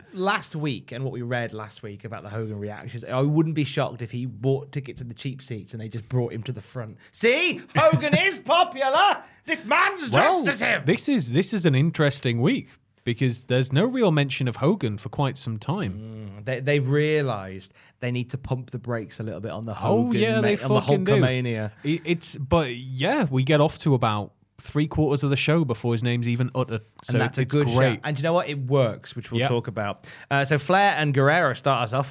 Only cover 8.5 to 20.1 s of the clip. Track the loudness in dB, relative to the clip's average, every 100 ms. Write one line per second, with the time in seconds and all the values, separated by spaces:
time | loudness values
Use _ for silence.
8.5 | 4 2 0 2 4 4 2 -6 _ -6
9.5 | -6 0 2 2 0 0 4 4 4 0
10.5 | 0 0 0 0 0 2 0 2 0 0
11.5 | 0 2 4 2 2 0 0 -2 2 2
12.5 | 0 -4 _ _ _ -6 0 0 -2 0
13.5 | 0 2 2 2 2 2 4 0 -2 -4
14.5 | 0 0 2 -2 -4 -6 -2 -2 -2 -6
15.5 | -6 -4 -4 -4 -6 -12 -12 -14 -10 -6
16.5 | -2 2 2 4 2 2 2 0 -4 -8
17.5 | -12 -16 _ -20 _ -4 -4 -4 -8 -4
18.5 | -6 -6 -10 -6 -6 -8 -10 -8 -8 -8
19.5 | -8 -8 -4 2 2 2